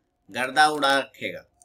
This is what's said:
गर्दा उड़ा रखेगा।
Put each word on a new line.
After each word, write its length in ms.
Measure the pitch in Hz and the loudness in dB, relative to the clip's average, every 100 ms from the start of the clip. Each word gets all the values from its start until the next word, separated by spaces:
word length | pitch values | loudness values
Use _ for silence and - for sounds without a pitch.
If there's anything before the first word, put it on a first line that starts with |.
| _ _ _ | _ _ _
गर्दा 380 | 113 131 143 151 | -8 -2 2 2
उड़ा 280 | 151 139 135 | 2 0 0
रखेगा। 480 | 127 - 107 - - _ | -2 -10 -12 -12 -20 _